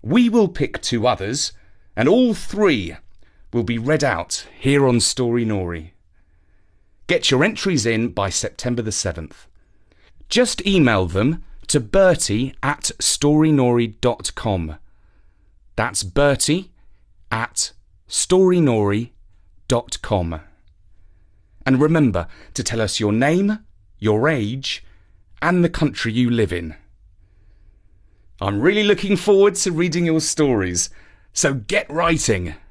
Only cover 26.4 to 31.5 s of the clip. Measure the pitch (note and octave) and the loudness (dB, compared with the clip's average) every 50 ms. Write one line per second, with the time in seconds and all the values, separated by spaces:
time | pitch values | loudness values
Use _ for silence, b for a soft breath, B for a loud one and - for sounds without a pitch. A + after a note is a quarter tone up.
26.4 | G#2+ E2+ F2 F2 E2+ D#2+ - - _ _ - _ _ - _ _ _ _ _ _ | 0 0 -2 -6 -6 -8 -14 -16 _ _ -20 _ _ -20 _ _ _ _ _ _
27.4 | _ - _ _ - - _ _ _ _ _ _ _ _ _ _ _ - - - | _ -20 _ _ -20 -20 _ _ _ _ _ _ _ _ _ _ _ -20 -12 -6
28.4 | G2+ G2+ G2+ G2+ A#2+ F3 G#3 G#3 G#3 G#3 G#3 - - G3 G#3 - - G#3 G3+ G3 | -6 -4 -2 2 2 2 2 2 2 2 2 0 2 0 0 0 4 4 6 6
29.4 | G3 G#3 F#3+ - - F#3+ F3 D#3 F3 F#3 D3+ F3+ F3 E3 D#3+ D#3+ D#3 - - - | 6 4 4 0 -4 -2 0 0 -2 0 0 0 0 0 0 0 -2 -4 0 0
30.4 | D3+ C#3 B2 G#2 F#2+ F2+ F2+ F2 - - b b b b b b b b b - | 2 2 2 0 0 -2 -2 -4 -4 -6 b b b b b b b b b -2
31.4 | - C#3+ | -2 0